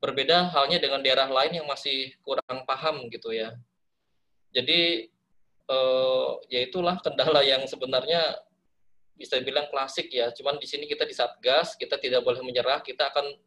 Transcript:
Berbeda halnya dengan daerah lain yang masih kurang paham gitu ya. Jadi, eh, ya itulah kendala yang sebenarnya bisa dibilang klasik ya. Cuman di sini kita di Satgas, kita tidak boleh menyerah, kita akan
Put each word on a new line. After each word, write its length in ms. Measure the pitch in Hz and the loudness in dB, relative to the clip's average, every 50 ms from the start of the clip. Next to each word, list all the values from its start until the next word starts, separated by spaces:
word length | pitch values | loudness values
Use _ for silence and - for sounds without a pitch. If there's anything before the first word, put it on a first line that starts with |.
| 196 | -2
Berbeda 480 | 156 127 131 135 127 165 175 180 180 165 | -2 -2 -2 2 4 4 4 4 2 2
halnya 240 | 147 139 139 170 175 151 | 2 2 4 2 0 2
dengan 200 | 139 139 139 135 | 0 -2 0 2
daerah 240 | 131 131 131 135 | 2 4 4 4
lain 360 | 131 135 131 135 151 175 170 151 | 4 4 2 2 2 0 -4 -4
yang 40 | |
masih 480 | 147 139 135 - 143 139 131 131 131 - _ _ | -6 -6 -6 -4 -6 -4 -4 -6 -8 -12 _ _
kurang 400 | - 135 127 - _ 127 131 127 | -4 -4 -4 -4 _ -8 -10 -4
paham 440 | - 135 127 156 160 151 143 127 117 | -4 -6 -2 0 -2 -2 -2 -6 -10
gitu 240 | 113 113 - 117 113 | -12 -12 -8 -6 -4
ya. 200 | 113 110 113 117 123 - _ _ _ _ _ _ _ _ _ _ _ _ _ _ _ _ _ _ | -4 -4 -6 -8 -16 -20 _ _ _ _ _ _ _ _ _ _ _ _ _ _ _ _ _ _
Jadi, 560 | 123 123 135 160 175 170 170 170 - - - _ _ _ _ _ _ _ _ _ _ _ | -2 0 2 4 4 4 4 2 -2 -4 -10 _ _ _ _ _ _ _ _ _ _ _
eh, 640 | _ 135 131 131 131 131 131 131 131 131 131 131 135 127 - - _ | _ 0 2 2 4 4 4 2 2 2 2 0 0 -4 -6 -8 _
ya 100 | 127 123 123 | -2 -2 -2
itulah 360 | 127 - 185 180 170 185 190 - | -2 -2 0 0 0 0 0 -2
kendala 400 | 156 143 - 131 151 156 147 139 | -4 0 2 2 4 6 6 6
yang 240 | 139 131 131 135 | 6 4 2 0
sebenarnya 720 | 131 - - 127 127 131 127 127 143 165 170 165 147 - - - _ _ _ _ _ _ _ _ _ _ _ _ _ _ _ | -4 -6 -8 -6 0 0 0 0 2 2 2 2 0 -2 -4 -12 _ _ _ _ _ _ _ _ _ _ _ _ _ _ _
bisa 160 | - - - | -8 -2 -2
dibilang 320 | 131 127 135 131 147 147 | -2 -2 0 -2 -2 -2
klasik 480 | 147 - 139 135 135 - - 165 - - | -2 -2 -4 -4 -4 -4 -8 -8 -4 -2
ya. 160 | 123 117 120 | -2 -2 -2
Cuman 320 | 120 - 135 139 143 147 - | -2 -4 -4 -4 -4 -4 -6
di 40 | 143 | -10
sini 160 | - 143 147 | -10 -10 -6
kita 160 | 147 147 147 156 | -6 -4 -4 -4
di 80 | 147 | -6
Satgas, 640 | 135 - 127 113 - _ - 123 131 151 170 170 - | -2 -4 -4 -4 -4 _ 0 2 4 4 2 0 -4
kita 240 | - 127 - - - | -10 -6 -6 -6 -4
tidak 240 | - 131 123 127 120 | -2 0 0 2 2
boleh 160 | 127 120 127 | 2 -2 -2
menyerah, 400 | 127 127 123 123 120 120 139 151 | -2 -4 -2 0 2 2 0 0
kita 320 | - - 127 - 151 139 | -2 -8 -4 -2 -2 0
akan 160 | - 147 143 143 143 - _ | 0 -2 -4 -4 -8 -14 _